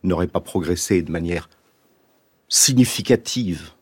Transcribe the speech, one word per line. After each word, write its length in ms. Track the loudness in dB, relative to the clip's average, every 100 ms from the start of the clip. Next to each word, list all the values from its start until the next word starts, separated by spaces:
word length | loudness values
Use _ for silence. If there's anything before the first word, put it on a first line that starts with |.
n'auraient 220 | 0 0 0
pas 140 | -4
progressé 600 | -4 -4 -2 -4 0 0
de 100 | 0
manière 380 | -4 -4 -6 -8 _ _ _ _ _ _ _ _ _ _
significative 1200 | 2 4 4 4 2 2 0 2 -4 -4 -6 -10 _